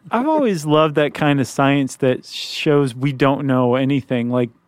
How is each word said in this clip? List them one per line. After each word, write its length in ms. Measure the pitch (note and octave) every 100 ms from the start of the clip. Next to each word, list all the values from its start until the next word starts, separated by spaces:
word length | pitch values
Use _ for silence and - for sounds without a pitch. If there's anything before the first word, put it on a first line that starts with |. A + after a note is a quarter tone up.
| F3+
I've 160 | A#3 D4
always 380 | D#4 B3 F3 D3+
loved 300 | D3+ D#3 D3+
that 180 | D3
kind 280 | - D3+ C#3
of 60 | B2
science 480 | - C#3 C#3+ C3 -
that 260 | C3 B2+ -
shows 680 | - - - D#3+ D3 C3+ B2+
we 160 | C#3+
don't 340 | C3 C#3 C#3+ C#3
know 280 | B2+ B2 B2+
anything. 540 | C3+ C#3 - B2 A#2+
Like 200 | B2 A#2+ _